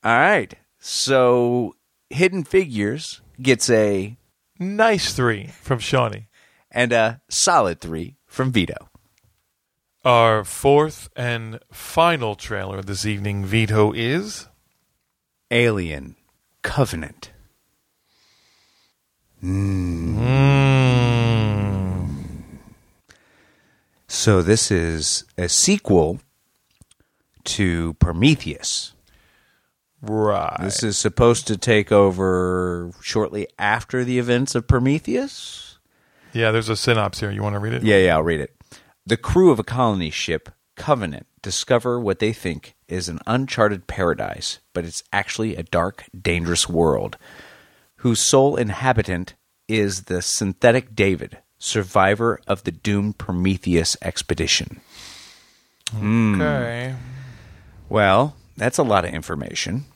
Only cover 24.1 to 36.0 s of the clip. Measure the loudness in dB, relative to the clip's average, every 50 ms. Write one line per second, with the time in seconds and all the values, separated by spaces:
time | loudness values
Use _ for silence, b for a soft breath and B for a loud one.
24.1 | -8 -2 2 4 4 4 6 4 4 2 2 0 0 0 0 0 -2 -4 -4 -4
25.1 | -4 -4 -6 _ _ -6 -4 -2 0 2 2 2 2 0 _ 4 4 4 4 4
26.1 | 0 -6 -10 _ _ _ _ _ _ _ _ _ _ _ _ _ _ _ _ _
27.1 | _ _ _ _ _ _ _ -10 -2 0 0 0 0 0 -2 -4 2 _ 2 2
28.1 | 2 4 4 4 4 4 -2 -10 -12 -8 -8 -6 -6 -6 -8 -10 _ _ _ _
29.1 | _ _ _ _ _ _ _ _ _ _ _ _ _ _ _ _ _ _ -10 -6
30.1 | -4 -2 0 0 0 0 -2 -4 -6 -4 -6 -4 -4 -2 -4 -2 -4 -2 -2 -2
31.1 | 2 4 4 4 4 2 0 -4 -6 -4 0 2 2 2 4 4 6 6 6 6
32.1 | 4 2 0 0 2 2 0 0 0 -2 -2 -2 -4 -6 -8 -12 -14 -14 -12 -4
33.1 | -2 -2 -2 -2 -4 -8 -8 -8 _ -4 0 0 0 0 -2 _ -4 -4 -2 0
34.1 | -2 -2 0 0 0 0 0 0 -2 -4 0 _ 2 2 4 2 0 0 -2 -2
35.1 | -2 -2 -2 -4 -8 -14 -16 -16 -16 -18 -18 -20 -20 _ _ b b b